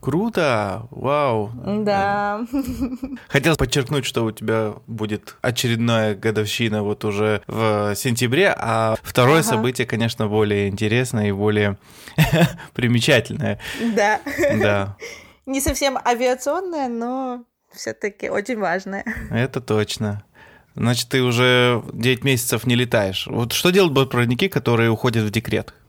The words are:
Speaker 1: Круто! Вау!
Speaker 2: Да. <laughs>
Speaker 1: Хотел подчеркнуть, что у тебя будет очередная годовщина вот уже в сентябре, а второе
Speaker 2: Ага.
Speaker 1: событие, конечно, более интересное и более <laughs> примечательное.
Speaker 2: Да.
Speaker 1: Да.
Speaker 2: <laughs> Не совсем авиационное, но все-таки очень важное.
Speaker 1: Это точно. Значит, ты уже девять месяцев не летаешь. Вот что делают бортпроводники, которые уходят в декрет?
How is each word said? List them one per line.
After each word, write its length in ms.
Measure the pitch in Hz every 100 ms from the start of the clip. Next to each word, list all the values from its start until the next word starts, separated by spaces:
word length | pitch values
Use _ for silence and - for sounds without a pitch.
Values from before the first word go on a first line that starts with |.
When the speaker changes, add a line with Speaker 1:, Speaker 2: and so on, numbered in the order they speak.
Speaker 1:
Круто! 840 | - 151 226 214 156 117 104 92 113
Вау! 580 | - 127 147 139 113 104 123 156 208
Speaker 2:
Да. 640 | 208 196 196 202 202 208 240 277 247 233 247
<laughs> 420 | 254 262 262 -
Speaker 1:
Хотел 280 | - 135 156
подчеркнуть, 480 | 131 147 123 147
что 200 | 123 -
у 60 | 113
тебя 440 | 107 110 110 110 101 -
будет 480 | 113 104 104 - -
очередная 720 | 127 120 123 117 117 113 110
годовщина 720 | 98 110 107 104 - 113 107
вот 200 | 104 104
уже 380 | 107 101 107 104 -
в 480 | 107 110 107 104 101
сентябре, 580 | 135 117 123 135 196 -
а 380 | 113 113 113 110
второе 380 | - - 123 160
Speaker 2:
Ага. 80 | 208
Speaker 1:
событие, 400 | 110 120 123 127
конечно, 400 | 113 113 - 110
более 400 | 107 104 101 101
интересное 600 | 98 107 117 120 113 104
и 20 |
более 460 | 98 104 104 104 98 - - - -
<laughs> 420 | 156 165 170 - -
примечательное. 840 | - 120 120 117 131 - - 117 101 - - 233
Speaker 2:
Да. 260 | 220 208 214 294 - 294 214
Speaker 1:
Да. 360 | - 202 196 - - -
Speaker 2:
<laughs> 260 | - _ -
Не 140 | 269
совсем 380 | 277 - 277 262
авиационное, 840 | - 233 254 247 285 330 381 320 262
но 560 | 233 233 262 262 247 240 _ _
все-таки 560 | - - 220 208 202 -
очень 300 | 208 202 233
важное. 460 | 185 180 196 196 - 220 -
Speaker 1:
Это 300 | 113 127 131
точно. 640 | 120 107 104 - 107 104 - _ - - _
Значит, 340 | - 120 123 -
ты 140 | 131
уже 600 | 123 120 127 123 123 120 -
девять 300 | - 120 127
месяцев 420 | 139 127 - 117 127
не 100 | 120
летаешь. 500 | 123 117 98 95 -
Вот 260 | 110 120
что 180 | - 175
делают 240 | 185 180
бортпроводники, 540 | 135 131 120 120 123 190
которые 420 | 143 120 117 117
уходят 340 | 110 127 117
в 60 | 107
декрет? 440 | 104 - 110 - -